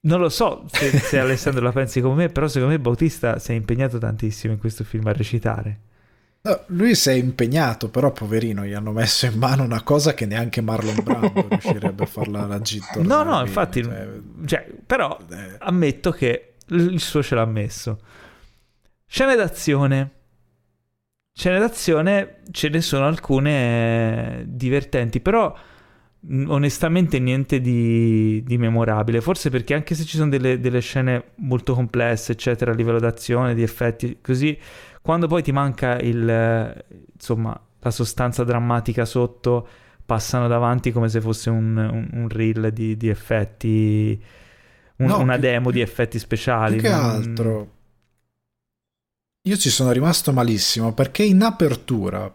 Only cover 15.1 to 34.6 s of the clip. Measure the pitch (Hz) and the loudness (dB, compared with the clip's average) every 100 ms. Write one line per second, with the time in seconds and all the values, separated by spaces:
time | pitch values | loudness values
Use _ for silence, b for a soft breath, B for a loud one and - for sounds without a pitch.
15.1 | - 90 - 98 95 208 180 156 - 180 | -4 -12 -16 -16 -10 0 2 2 2 -2
16.1 | 165 127 113 - _ - 170 175 175 - | 0 0 0 -6 _ -2 2 2 0 -2
17.1 | 151 139 123 113 107 104 - - 107 b | -2 0 0 0 -2 -4 -6 -8 -8 b
18.1 | b b b b b b b _ _ _ | b b b b b b b _ _ _
19.1 | - 269 240 185 - - 139 139 135 135 | 0 2 4 2 -2 0 2 2 2 -2
20.1 | _ _ _ _ _ _ _ _ _ _ | _ _ _ _ _ _ _ _ _ _
21.1 | _ _ - 180 185 226 - - 156 170 | _ _ -4 0 2 0 0 0 2 4
22.1 | 202 196 - - - 151 156 165 139 139 | 2 -2 -12 -14 -4 0 0 0 0 0
23.1 | 165 - 135 143 143 120 117 117 113 113 | -2 0 2 2 2 2 2 2 2 0
24.1 | 113 117 120 123 123 127 139 139 135 117 | -2 -6 -8 -10 -6 0 -2 0 -2 -2
25.1 | 120 - 226 202 B B B B B B | -2 2 2 0 B B B B B B
26.1 | _ - 135 139 143 147 - 165 175 175 | _ -6 -4 0 2 2 0 0 2 2
27.1 | 143 127 131 135 139 123 120 117 113 113 | 2 2 0 0 0 2 2 2 4 4
28.1 | 110 110 110 123 120 113 113 113 107 107 | 4 2 0 -2 0 2 2 2 2 2
29.1 | 117 117 185 156 127 - 147 151 156 160 | 0 0 -2 0 -2 -2 -2 -2 -4 -4
30.1 | 156 151 139 127 127 123 123 117 135 127 | 0 0 2 2 2 0 0 -2 -2 0
31.1 | 120 - - 156 123 - 123 123 120 120 | -2 -4 -10 -2 -2 0 0 0 0 0
32.1 | 113 - 117 - 117 120 113 117 117 117 | 0 -2 -2 -2 0 0 0 2 2 0
33.1 | - - 120 127 117 113 - 120 113 120 | -2 -2 0 0 0 -2 0 -2 -2 -6
34.1 | - - 127 151 147 | -6 -4 0 0 -2